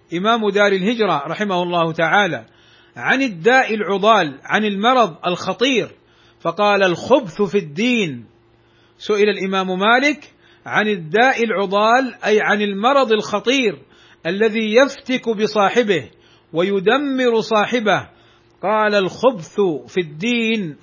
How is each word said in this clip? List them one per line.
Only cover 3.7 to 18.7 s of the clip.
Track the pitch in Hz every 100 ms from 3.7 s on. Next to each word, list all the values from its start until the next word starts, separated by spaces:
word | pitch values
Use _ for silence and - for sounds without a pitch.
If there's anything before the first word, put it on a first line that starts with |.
العضال، | 214 180 196 202 220 160 131
عن | - 170
المرض | 214 196 220 262 214 156 175
الخطير، | 175 - 185 262 247 156 - _ _ _ _
فقال: | 170 160 208 202
"الخبث | 190 170 - 269 214 -
في | 202 202
الدين". | 160 147 240 240 180 123 110 _ _ _ _ _ _ _
سئل | - 208 208
الإمام | 196 190 190 185 185
مالك | 202 240 285 294 - _ _ _ -
عن | 135 214
الداء | 202 156 196 254 226
العضال، | 226 190 202 202 214 240 262 -
أي | 190 214
عن | 165 208
المرض | 208 196 226 277 254
الخطير | 214 - 208 202 269 233 147 - _ _ _ 160
الذي | 196 220 214 214
يفتك | 220 269 - - 254 233
بصاحبه | 208 208 214 190 233 226 175 110 - _ _ _
ويدمر | 156 190 196 185 262 285 262 247 226
صاحبه، | - 220 202 247 208 165 - _ _ _ _ _
قال: | 180